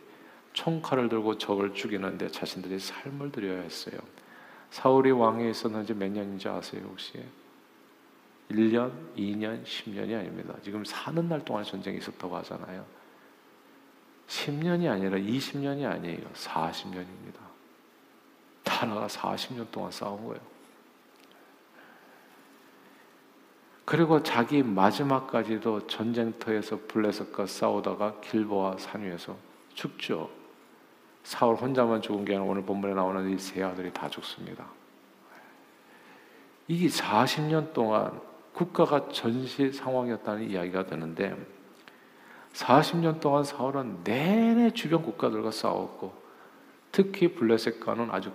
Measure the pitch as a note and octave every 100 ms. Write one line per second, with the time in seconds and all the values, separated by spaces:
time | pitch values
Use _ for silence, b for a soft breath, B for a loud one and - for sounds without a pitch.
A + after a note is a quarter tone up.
0 | B B B B B - - E3 D#3 C3
1 | A#2+ A2+ A2 G#2+ - G2+ G2+ G2 A2+ G2+
2 | F#2+ F2+ F#2 - E2 F2+ F2+ F#2+ - -
3 | C3+ C#3+ C#3+ C3+ G2 F#2 E2+ - - -
4 | - - B B B B B - C3+ C3+
5 | C3 B2+ A2+ A2+ A#2 G#2+ A#2+ A2 G#2 G#2+
6 | G2 G2+ G2+ G2 G#2 F#2+ F2+ - G2 F#2+
7 | - - - - - - - - - -
8 | - - - - - G#2+ A2 A#2 B2 C#3+
9 | - - G2+ G#2 G#2+ A2+ - - - G2+
10 | G2+ A2 F2 F2+ F2+ - - G#2 G2+ -
11 | - D#3+ E3+ D#3 - A2+ G#2 F#2+ F#2+ F#2+
12 | - - F#2 F2 E2+ F#2 F2+ F#2 - B
13 | B B B B B - - - - -
14 | - - - - - D3 E3+ F3 E3+ G2+
15 | F#2+ F#2+ G2 B2+ C3 C#3+ C#3 C#3 C3+ E2+
16 | E2+ E2+ - - - D#2 E2 E2 G2 F#2
17 | F2+ F#2 - - - - - - _ _
18 | - - _ - - - - - A#2 G#2
19 | A2 - F#2+ G2 - B2 A2+ G#2+ F#2+ -
20 | A2 G2+ A#2 A#2 - - - - - _
21 | _ - - - - - _ B B B
22 | B B B B - - - - - -
23 | - - - - - - - - - D3+
24 | E3 D#3 C#3+ A#2+ A#2+ D3 B2+ F#2+ G2 -
25 | C#3+ C3+ C3 A#2+ G#2+ A2 A2+ G#2+ - -
26 | A2+ A#2 A2+ A2 - A2 G#2 G#2+ - A2+
27 | G#2+ G2+ - - G2 - A2 G#2 G2 F#2+
28 | G#2 G#2+ - A2+ G#2+ G2+ F#2+ F#2+ - G#2
29 | G2+ E2+ - F#2+ - - - - D3 -
30 | - F#2 D#2 - - - - - - -
31 | - - - - A#2+ A2+ B2+ C3 A#2 A2+
32 | G#2+ G#2 G2+ G2 G2 G2 F#2+ G2 G2 F#2+
33 | F#2 F#2+ F#2+ F#2+ - - F#2+ F#2 F#2 -
34 | - - - - F#2 F#2 - - - -
35 | - - B B B B B B B B
36 | B B B B B B - E3+ F3 -
37 | - G#2+ B2+ - D3+ D#3+ D3+ - A2+ G#2+
38 | G2+ - - - - - E3+ - D#3+ C#3+
39 | - - A#2 A#2+ C3 - C#3 C3+ - B2+
40 | B2 A2 - G#2+ A2 F#2+ F2 F#2 F#2+ D#2+
41 | D#2+ E2 G2 G2 G2 - - B B B
42 | B B B B B - - C3 D#3 E3+
43 | E3 D#3+ D3+ C#3+ C#3+ - B2+ C3+ B2+ F#2+
44 | F2 A2 E3+ G#3+ A3+ A#3 A#3 A3+ D#3 D#3+
45 | D#3 - B2+ A2 A2 A2 G#2+ F#2+ F#2+ -
46 | - - B B B B B B - -
47 | G3 F#3+ F3 - A2+ A2+ - - - A2
48 | A#2 G2 G2